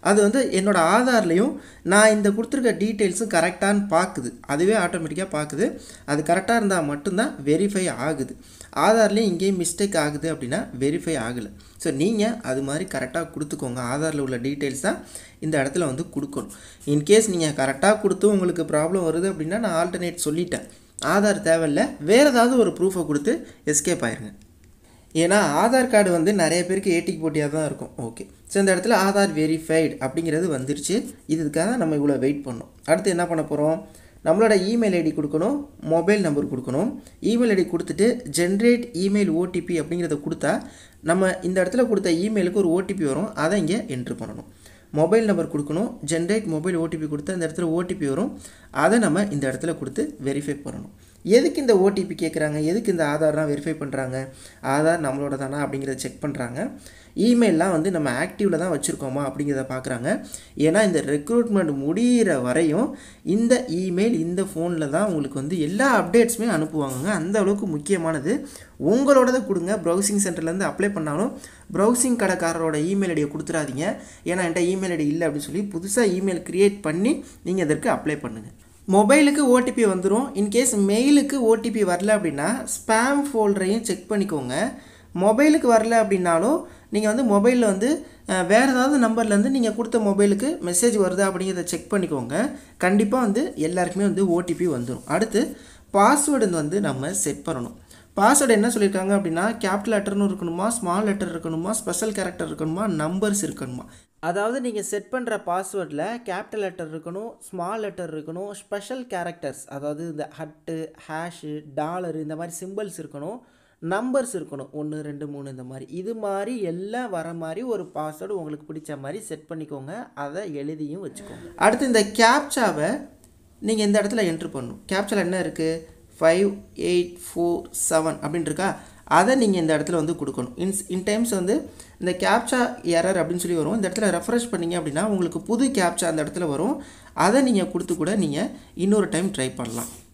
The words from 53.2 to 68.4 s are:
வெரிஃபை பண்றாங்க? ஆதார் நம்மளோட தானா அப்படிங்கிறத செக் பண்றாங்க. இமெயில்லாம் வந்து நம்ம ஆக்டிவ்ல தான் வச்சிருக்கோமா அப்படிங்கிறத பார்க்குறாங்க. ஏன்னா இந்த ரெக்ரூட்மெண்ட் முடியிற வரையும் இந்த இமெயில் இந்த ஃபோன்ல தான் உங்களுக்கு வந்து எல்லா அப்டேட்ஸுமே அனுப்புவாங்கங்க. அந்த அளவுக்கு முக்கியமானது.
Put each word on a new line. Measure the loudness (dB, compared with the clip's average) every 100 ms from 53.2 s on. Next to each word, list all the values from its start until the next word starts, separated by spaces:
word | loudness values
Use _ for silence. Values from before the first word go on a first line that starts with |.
| 2 2 0
வெரிஃபை | -2 -2
பண்றாங்க? | -6 -6 -4 -4 -6 -8 -14 -20 -10 -2
ஆதார் | 2 2 2
நம்மளோட | 0 -2 -4 -4
தானா | -4 -4
அப்படிங்கிறத | -4 -4 -6 -6
செக் | -8 -6
பண்றாங்க. | -6 -6 -6 -6 -8 -8 -20 -20 -14 0
இமெயில்லாம் | 4 6 6 4 2
வந்து | 2 0
நம்ம | 0 -2 -2
ஆக்டிவ்ல | -4 -2 0 0
தான் | 0
வச்சிருக்கோமா | -2 -4 -6 -4 -4
அப்படிங்கிறத | -4 -4 -2 -2 -2
பார்க்குறாங்க. | -6 -6 -6 -2 -4 -6 -16 -18 0
ஏன்னா | 2 4
இந்த | 4 2
ரெக்ரூட்மெண்ட் | 0 -2 2 2 4 2 2 -2
முடியிற | -2 2 4 4 4 2
வரையும் | 2 2 2 2 0 -4 -16 -14 -2
இந்த | 0 4 2 2 -4
இமெயில் | -2 2 2 2
இந்த | -2 -2
ஃபோன்ல | -4 -2 -2 -2 -2
தான் | 0 0
உங்களுக்கு | 0 -2 -4
வந்து | -4 -2
எல்லா | -2 2 4 4
அப்டேட்ஸுமே | 4 4 4 2 0
அனுப்புவாங்கங்க. | 0 0 -2 -2 -2 -2
அந்த | -2 0 0
அளவுக்கு | 2 0 -2
முக்கியமானது. | -4 -2 -2 0 -2 -2 -4